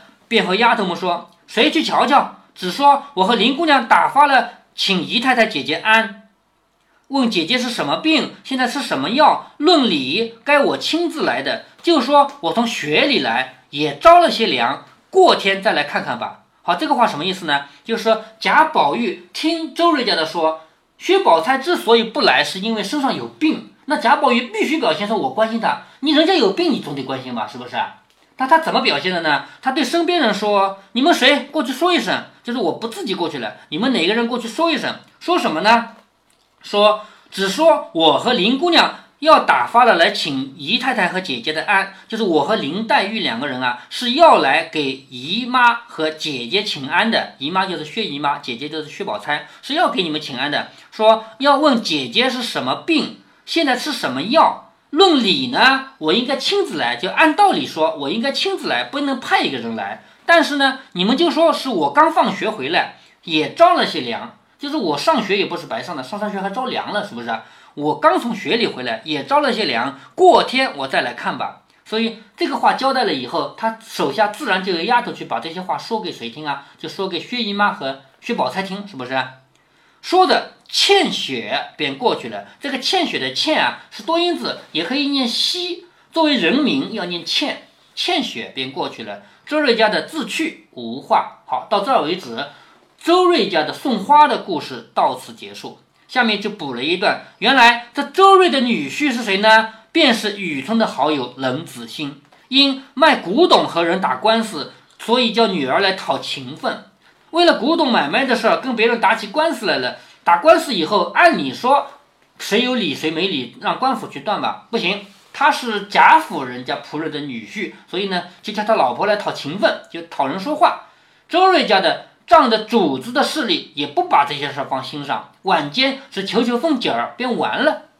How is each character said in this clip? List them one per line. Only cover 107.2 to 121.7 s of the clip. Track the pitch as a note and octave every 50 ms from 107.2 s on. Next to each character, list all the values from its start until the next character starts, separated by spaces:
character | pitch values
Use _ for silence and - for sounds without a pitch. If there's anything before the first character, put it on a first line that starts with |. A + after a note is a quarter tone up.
| _ -
为 | D#4 E4+ F4
了 | E4 B3
古 | - G#3 D4 E4+
董 | - D#4+ B3
买 | A3 F3 C#3+
卖 | C#3+ F#3 B3+ C#4
的 | B3+ A#3+
事 | - -
儿 | - E3 -
跟 | - C4 A#3
别 | G#3+ A3
人 | A#3 A#3 -
打 | - G3 A3+
起 | - G#3+
官 | G3 - D4+ D#4 E4 C#4+
司 | - -
来 | E3+ C#3+ C3+
了， | B2 B2 A2+ - - - - _ -
打 | F3 F3 -
官 | - D#4+ F4+ D#4+
司 | - C#4+ A3+
以 | F3+ D3+
后， | - G#3 F#3+ F3 - -
按 | - F4+ E4+ C4+
理 | F3 C#3+ C3 A#2
说 | - - B3+ C#4 - - - - - _ _ _ _ _ _ _
谁 | - - - G3 A3+
有 | B3+ B3+ B3+
理 | A#3 G3 D3 C3
谁 | B2+ D#3 D#3+
没 | D#3+ D#3 F#3 G3
理， | E3 C3 A#2+ A2+ - -
让 | G3+ F#3+ E3+ -
官 | C4 C4+ A#3+
府 | - - -
去 | - C#3
断 | - G#3+ G3 D#3+
吧， | C3 G#2+ - - - -
不 | A#3
行， | G#3+ E3+ F3+ G#3 G3 - - - _ _ _
他 | - - C4+ D#4
是 | D4 - B3+ A#3 G#3 G3 G3
贾 | - - E3+ E3 G#3+ D#4 D#4+
府 | - - F#3+ D3 C3
人 | B2 B2 B2 C3
家 | D3 C#3+ -
仆 | - - D3+
人 | D3+ D#3+ D3+
的 | D3 C#3+
女 | D3 C#3+ A#2+ A2 G#2+ -
婿， | - G#3+ F#3 - - - - -
所 | G#3+
以 | G3+ G#3
呢， | F#3+ F#3 F3 - - - -
就 | - G#3+
叫 | G#3 G#3+ G#3+
他 | A3 A3
老 | F3+ C#3 B2 A#2
婆 | C#3+ F#3+
来 | G#3 -
讨 | - - D#3+
情 | C#3+ - - C#3+ E3+
分， | G3+ E4 C#4 - - - -
就 | - E3+ E3
讨 | - - - -
人 | C3+ D#3+
说 | F#3+ - C#4+ D4+
话。 | - - - - - - - _ _ _ _ _ _ _ -
周 | D4+ F4+ F#4
瑞 | F#4+ F#4 D4 A3+
家 | F#3